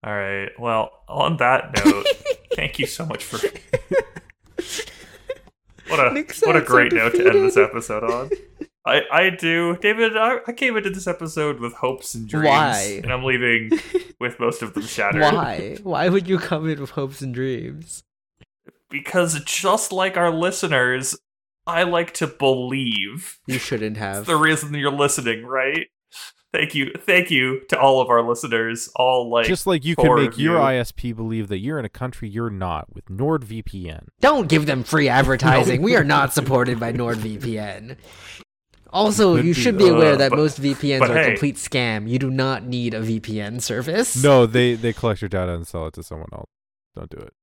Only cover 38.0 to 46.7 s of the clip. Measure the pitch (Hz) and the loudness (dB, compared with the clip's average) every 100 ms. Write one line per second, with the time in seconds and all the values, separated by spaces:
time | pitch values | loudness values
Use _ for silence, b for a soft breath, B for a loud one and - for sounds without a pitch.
38 | B B B B - _ _ _ _ 180 | B B B B -20 _ _ _ _ 0
39 | 214 208 202 165 165 170 247 190 190 165 | 2 4 6 6 4 2 2 6 8 8
40 | 160 143 135 151 151 143 139 135 143 135 | 8 6 4 4 2 2 -2 0 0 2
41 | 139 131 143 104 143 - - 135 120 110 | 4 4 2 2 -2 -4 -4 -2 -2 -2
42 | 107 123 135 131 131 127 120 123 120 110 | -2 -2 -2 0 -2 -2 -6 -4 -4 -4
43 | 110 110 110 107 104 120 - 117 127 185 | -4 -4 -4 -8 -8 -8 -6 -6 -2 -2
44 | - 123 139 135 120 117 123 120 117 107 | -2 2 6 8 6 4 2 2 -2 -2
45 | 117 101 101 95 90 87 85 87 80 80 | -2 -2 -4 -4 -4 -6 -8 -8 -10 -10
46 | 85 80 80 - - _ _ | -14 -14 -14 -16 -18 _ _